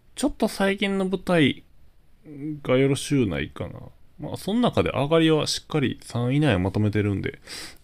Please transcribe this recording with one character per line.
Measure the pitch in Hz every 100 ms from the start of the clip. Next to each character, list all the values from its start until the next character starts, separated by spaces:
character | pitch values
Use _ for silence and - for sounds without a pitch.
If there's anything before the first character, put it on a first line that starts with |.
| _
ち | - 294
ょ |
っ | -
と | 214
最 | - 196 196
近 | 196 196
の | 190
舞 | 185
台 | - 175 135 - - - - - - - 156 143 151 147
が | - 127
よ | 135
ろ |
し | 139 -
ゅ | 143
う | 104
な | 71
い | 73
か | - 87
な。 | - - - - -
ま | -
あ、 | -
そ | -
の | 226
中 | 226 -
で | 85
上 | 120 143
が | 165
り | 160
は | 151 -
し | -
っ | -
か | 156
り | 127 -
三 | - 117 123
位 | 143
以 |
内 | 151
を | 90
ま | 95
と | 107
め | 107
て | 107
る | 101 95
ん |
で、 | - - - - - -